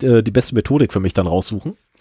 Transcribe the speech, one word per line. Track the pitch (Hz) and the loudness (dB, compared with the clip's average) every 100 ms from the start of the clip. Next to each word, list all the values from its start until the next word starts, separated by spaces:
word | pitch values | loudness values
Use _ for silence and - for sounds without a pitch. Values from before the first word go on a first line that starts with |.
äh, | 131 117 | 4 4
die | 110 | 4
beste | 123 - | -2 0
Methodik | 117 - 147 127 | -2 0 0 2
für | 101 | 0
mich | 95 | -2
dann | - 90 | -2 -2
raussuchen. | 90 - 104 156 - _ _ | -2 -4 -8 -10 -14 _ _